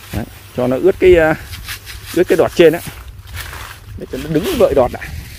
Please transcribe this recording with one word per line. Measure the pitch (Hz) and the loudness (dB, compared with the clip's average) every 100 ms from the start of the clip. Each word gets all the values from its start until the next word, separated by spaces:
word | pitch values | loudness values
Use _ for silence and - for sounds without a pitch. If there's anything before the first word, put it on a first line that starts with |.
| - | -10
Đấy. | - - - - - | -8 -8 -12 -10 -4
Cho | 123 | -2
nó | 131 | 2
ướt | 175 196 | 2 4
cái, | 185 | 6
ờ, | 175 156 156 - - - - - - - - | 6 4 0 -6 -14 -14 -14 -16 -18 -6 -2
ướt | 180 | 2
cái | 170 | 2
đọt | 113 | 2
trên | - 165 | 6 4
á. | 165 - - - - - - - - - - - - | 4 -4 -16 -18 -20 -16 -14 -12 -14 -16 -18 -18 -16
Để | - | -10
cho | 131 | -8
nó | 151 | -2
đứng | 156 220 311 | -2 0 2
đợi | - 139 | 2 4
đọt | 123 | 2
lại. | - - - - | -2 -12 -14 -14